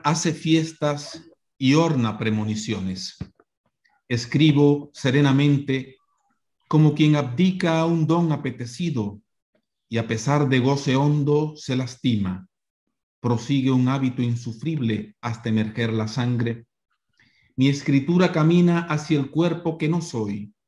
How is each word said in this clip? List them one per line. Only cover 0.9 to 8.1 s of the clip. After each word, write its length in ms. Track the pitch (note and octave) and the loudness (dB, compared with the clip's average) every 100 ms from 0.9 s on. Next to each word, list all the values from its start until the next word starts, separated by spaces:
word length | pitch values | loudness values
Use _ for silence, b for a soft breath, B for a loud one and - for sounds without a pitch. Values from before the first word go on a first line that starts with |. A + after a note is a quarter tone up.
| C#3+ - - - _ _ _ | -4 -8 -18 -20 _ _ _
y 160 | C3 | 2
orna 440 | D3 E3 C#3 A#2 G#2+ | 4 4 2 -2 -2
premoniciones. 1000 | A2 G#2+ G#2+ G#2 - G2 F#2 F#2 - - - _ _ _ _ _ _ _ - | -2 -2 -2 -4 -4 -6 -6 -8 -10 -14 -18 _ _ _ _ _ _ _ -8
Escribo 840 | A#2 - C#3 D#3 C#3 D3 D3 D3 | -6 -2 2 4 6 4 2 -2
serenamente 1040 | - C3+ C#3 C#3+ C3+ C#3+ C#3+ C#3+ C3 B2+ - _ _ _ _ _ _ _ | -6 -2 2 4 4 2 2 0 -6 -6 -16 _ _ _ _ _ _ _
como 260 | D#3 D3+ D3+ | 4 4 4
quien 220 | D3+ D3 | 4 2
abdica 600 | B2+ A#2+ F#3 F#3 E3+ D#3+ | 0 0 0 0 0 0
a 60 | E3 | 0
un 220 | E3+ | 0
don 240 | D3+ | 2